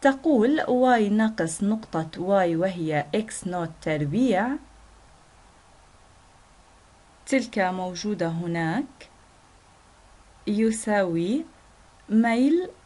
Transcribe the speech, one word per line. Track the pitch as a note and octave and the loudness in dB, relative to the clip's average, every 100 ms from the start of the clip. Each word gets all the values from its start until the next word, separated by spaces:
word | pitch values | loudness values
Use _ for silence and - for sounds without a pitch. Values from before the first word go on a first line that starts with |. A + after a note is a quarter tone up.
تقول: | C#4 C4+ E4 C4+ A3+ D4+ - | 2 2 2 4 4 2 2
واي | B3 B3+ A#3+ G#3 | 2 4 4 4
ناقص | G#3+ A3 A3 E3 - | 2 0 0 -4 -2
نقطة | G3 A3 A3 E3 D#3+ F3 | -2 -2 -4 -6 -6 -6
واي | F3 G3 F3+ E3 | 0 2 2 2
وهي | F#3+ F3+ D#3+ D3+ C#3+ G#3 | -2 -2 -2 -2 -2 -4
إكس | A3 - - | -4 -8 -6
نوت | F3+ E3 - | -6 -6 -8
تربيع، | - D#3 D3 F3 C4 G3+ A#3+ D4 - - - - - - - - - - _ - - - - - - - - _ - - - _ _ _ - | -6 -2 -2 0 2 2 0 -4 -10 -20 -20 -20 -20 -20 -20 -20 -20 -20 _ -20 -20 -20 -20 -20 -20 -20 -20 _ -20 -20 -20 _ _ _ -2
تلك | C4+ A3+ - | -2 0 -2
موجودة | F#3 F#3 F#3 F3 G#3 G3+ E3+ | -2 -2 -6 -6 -6 -4 -4
هناك، | E3 E3+ E3+ E3 F#3 D4+ - - - - _ _ _ _ _ _ _ - - - - - | -4 -4 -2 -2 -2 -6 -12 -20 -20 -20 _ _ _ _ _ _ _ -20 -20 -20 -12 -4
يساوي | G#3 A3+ A3 - G#3 F#3 E3 E3+ C4 E4 - - - - - - | 0 2 0 0 0 2 0 0 -2 -4 -16 -20 -20 -20 -20 0
ميل | G#3+ A#3 A3+ C4+ E4 F4+ - | 2 4 4 2 2 0 -10